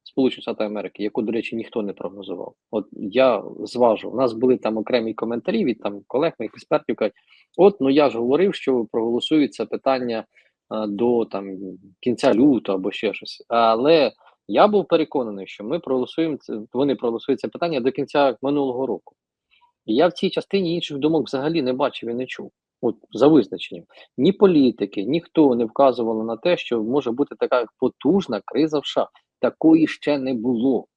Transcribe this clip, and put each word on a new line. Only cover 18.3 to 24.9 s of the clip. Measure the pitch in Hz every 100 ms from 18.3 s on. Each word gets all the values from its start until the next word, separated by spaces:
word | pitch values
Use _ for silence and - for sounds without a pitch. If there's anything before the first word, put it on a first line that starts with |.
| 113
минулого | 135 143 135 123 127
року. | 90 - _ _ _ _ _ _ _ -
І | 113
я | 175
в |
цій | - 190
частині | 160 - 196 170 170
інших | - 143
думок | 151 160 120
взагалі | 135 147 165
не | 127
бачив | 127 135 - 117
і |
не | 120 127
чув. | - 98 _ _ _
От | 120 110 _
за | 104 143
визначенням. | 156 98 92 - 87 - - - -
Ні | 151
політики, | - 196 156 127 - 101